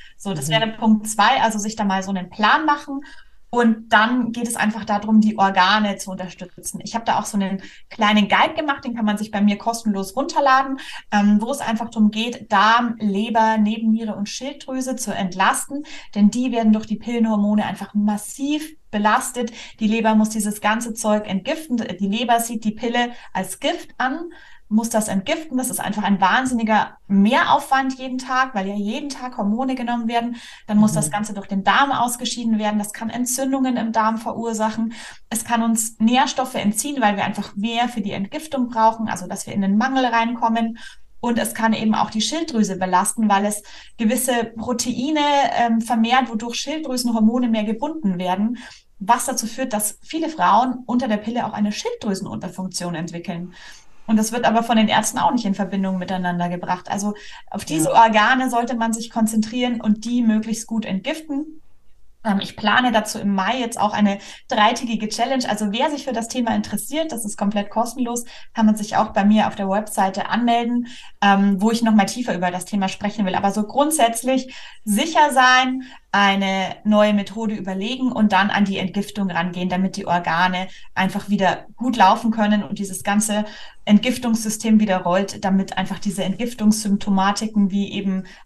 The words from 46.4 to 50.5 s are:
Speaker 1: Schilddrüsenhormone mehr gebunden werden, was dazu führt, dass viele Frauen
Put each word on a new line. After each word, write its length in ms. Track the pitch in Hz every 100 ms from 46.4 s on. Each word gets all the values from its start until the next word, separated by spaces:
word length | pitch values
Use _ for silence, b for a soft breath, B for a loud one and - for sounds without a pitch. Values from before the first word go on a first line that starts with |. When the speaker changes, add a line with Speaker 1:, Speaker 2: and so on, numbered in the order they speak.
| 233 233
Speaker 1:
Schilddrüsenhormone 920 | 277 311 269 254 233 220 220 247 247
mehr 160 | 220
gebunden 540 | 208 220 302 320 196 175
werden, 380 | 180 185 220 247 B B _ -
was 280 | 196 247 -
dazu 200 | 262 226
führt, 260 | - 262
dass 240 | 208 - -
viele 280 | - 320 381
Frauen 520 | - 180